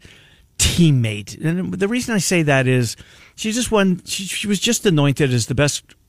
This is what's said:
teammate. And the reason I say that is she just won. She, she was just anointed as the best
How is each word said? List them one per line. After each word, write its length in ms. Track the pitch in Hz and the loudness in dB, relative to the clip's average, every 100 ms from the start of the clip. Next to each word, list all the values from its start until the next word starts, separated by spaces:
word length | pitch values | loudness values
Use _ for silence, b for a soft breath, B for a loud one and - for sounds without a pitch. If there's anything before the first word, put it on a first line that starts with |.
| B B B B B - | B B B B B -4
teammate. 840 | - - 165 131 110 104 101 - | 0 4 4 4 0 -4 -10 -6
And 300 | 156 175 180 | -4 -4 -4
the 160 | 180 196 | -4 -2
reason 260 | 247 240 214 | -2 -2 -2
I 40 | |
say 220 | - 180 | 0 0
that 240 | 147 135 127 | 2 2 2
is 280 | 127 117 - B B B - | 2 0 -6 B B B -8
she 160 | 214 | -4
just 180 | 233 226 | -4 0
won. 320 | 214 196 180 - | 2 2 0 -4
She, 180 | - | -10
she 240 | 190 - 202 | -8 -8 -4
was 120 | 196 | -2
just 240 | 226 233 208 | 0 0 2
anointed 480 | 151 143 135 139 | 4 2 2 0
as 140 | 123 - | 0 0
the 80 | 131 | 0
best 280 | 143 - - - | 0 -2 -12 -20